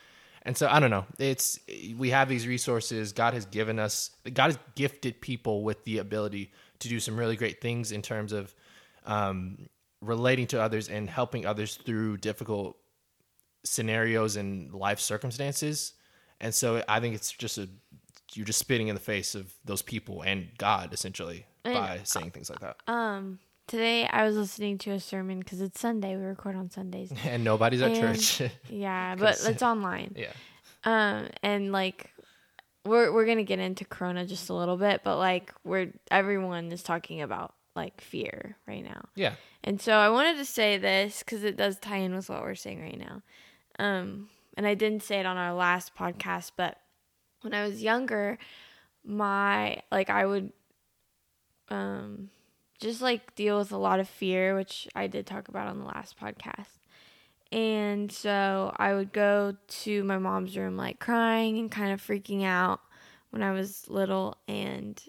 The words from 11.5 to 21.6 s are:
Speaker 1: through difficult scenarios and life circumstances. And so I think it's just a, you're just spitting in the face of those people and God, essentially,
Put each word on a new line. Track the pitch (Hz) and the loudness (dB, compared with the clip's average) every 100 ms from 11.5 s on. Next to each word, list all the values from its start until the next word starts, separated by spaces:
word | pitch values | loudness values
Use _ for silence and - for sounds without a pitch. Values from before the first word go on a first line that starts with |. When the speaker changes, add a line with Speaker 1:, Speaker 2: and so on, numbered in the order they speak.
| 107 104 - | -2 -4 -6
Speaker 1:
through | - 110 110 101 | -4 0 0 -2
difficult | 107 104 110 104 98 - _ _ _ _ _ _ _ _ | -4 -4 -4 -4 -4 -10 _ _ _ _ _ _ _ _
scenarios | - - 110 110 113 113 110 104 | -6 -2 2 2 4 4 2 0
and | 98 98 73 | -4 -6 -8
life | 95 98 104 | -2 0 0
circumstances. | - 107 127 117 139 139 151 151 - - _ _ _ - | 0 -2 -4 -4 -4 -2 -2 -2 -6 -12 _ _ _ -10
And | 110 | -2
so | 107 120 113 - | 0 2 2 2
I | 110 | 2
think | 120 107 | 2 -4
it's | - | -6
just | - 113 - | -6 -6 -6
a, | 95 98 _ - _ - - | -8 -12 _ -20 _ -20 -14
you're | - 104 | -8 -2
just | 110 | -2
spitting | - 123 110 | 2 2 2
in | |
the | 98 | -2
face | - 104 90 | -2 -2 -2
of | 101 92 - | -6 -10 -12
those | - 98 | -6 -4
people | - 110 - 95 | -4 -6 -6 -4
and | 85 98 85 - | 0 0 -4 -2
God, | 101 98 90 | 2 2 0
essentially, | - 95 - 85 87 - _ | -6 -6 -6 -8 -10 -16 _